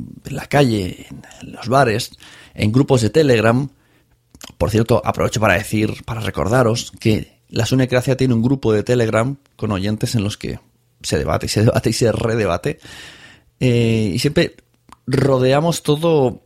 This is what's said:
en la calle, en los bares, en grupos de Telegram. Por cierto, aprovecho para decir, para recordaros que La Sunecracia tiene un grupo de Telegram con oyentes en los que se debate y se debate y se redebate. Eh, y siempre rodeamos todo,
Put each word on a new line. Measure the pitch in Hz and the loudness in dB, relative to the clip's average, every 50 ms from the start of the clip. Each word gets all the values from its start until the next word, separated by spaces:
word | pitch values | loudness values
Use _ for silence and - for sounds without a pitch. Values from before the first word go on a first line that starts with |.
| 60 - - - - | -12 -14 -16 -18 -14
en | - 139 | -12 -12
la | - - | -12 -6
calle, | - - 143 147 123 110 104 92 - - - - - - - - - - - | 0 2 2 2 2 2 0 -2 -4 -8 -10 -16 -20 -20 -20 -20 -20 -20 -20
en | - 123 - | -20 -18 -16
los | - - | -12 -4
bares, | 110 123 139 139 117 101 117 - - - - - - - - - - - | 0 2 2 2 2 0 -2 -4 -8 -12 -20 -20 -20 -20 -20 -20 -14 -6
en | - - 104 110 | -2 -2 2 2
grupos | 131 143 - 139 123 | 2 2 4 2 2
de | 110 104 | 2 2
Telegram. | - 160 156 135 120 110 107 113 120 131 143 139 - _ _ _ _ _ _ _ _ _ _ _ - - - - - - | 2 4 4 4 4 4 4 4 2 2 0 -4 -8 _ _ _ _ _ _ _ _ _ _ _ -20 -20 -20 -12 -6 -4
Por | 80 78 | -2 0
cierto, | 101 107 113 - 120 95 - | 2 2 2 2 2 0 0
aprovecho | - - - 80 - - 110 | -2 -2 -2 -2 -2 -2 0
para | 107 104 90 | 2 2 2
decir, | 87 - - - 107 107 107 98 - - | 2 0 -2 -2 -2 -2 -2 -4 -8 -12
para | - 117 117 | -12 -10 -8
recordaros | 107 98 - - 76 92 117 131 123 110 113 117 - - - - | -8 -6 -4 -4 -2 0 2 2 2 2 0 -2 -6 -10 -10 -4
que | - 113 107 95 - - _ _ _ _ | -2 0 0 0 -2 -8 _ _ _ _
La | - 117 117 | -6 -4 -2
Sunecracia | - 131 131 131 123 127 123 120 139 131 127 | 0 0 0 0 2 0 0 0 0 -2 0
tiene | 131 127 120 | 0 0 2
un | 113 113 | 2 2
grupo | 123 139 131 - 113 | 0 0 0 0 0
de | 107 104 101 | 0 0 2
Telegram | - 127 123 113 110 110 110 117 135 139 - _ _ _ | 0 0 0 0 2 2 0 0 -2 -4 -8 _ _ _
con | - 110 110 104 | -8 -6 -4 -4
oyentes | 90 95 104 107 110 - 120 - | -2 -2 -4 -4 -4 -4 -2 -2
en | 117 95 | -2 -2
los | 104 - | -4 -6
que | - - - - - _ _ _ _ _ _ _ _ - | -8 -8 -10 -10 -10 _ _ _ _ _ _ _ _ -8
se | - - | -4 -2
debate | 78 67 - - - - | -2 -2 -2 -2 -4 -4
y | - | -2
se | - 107 107 | 0 2 2
debate | 123 - 120 - 120 | 2 2 2 0 -2
y | 110 | 0
se | - 127 113 101 | 0 0 0 0
redebate. | - 117 113 110 117 104 90 85 - - 143 156 - - - - - - - - - - - - _ _ _ _ - | 0 -2 -2 -2 0 0 0 -2 -2 -4 -6 -8 -8 -12 -20 -20 -20 -20 -20 -20 -20 -20 -20 -20 _ _ _ _ -2
Eh, | 127 127 120 120 117 113 113 113 110 98 82 | 0 2 2 2 2 2 2 0 0 0 -2
y | 120 | -2
siempre | - 143 147 175 165 - - _ _ _ _ _ _ - - _ - | -2 0 0 0 0 -2 -4 _ _ _ _ _ _ -20 -20 _ -8
rodeamos | - 127 131 131 135 135 127 127 131 135 147 160 170 160 - - | -4 0 0 2 2 2 4 4 4 2 2 2 0 -2 -2 -2
todo, | - 147 147 165 170 160 147 131 123 - - _ | -2 -2 0 2 2 2 4 2 2 0 -4 _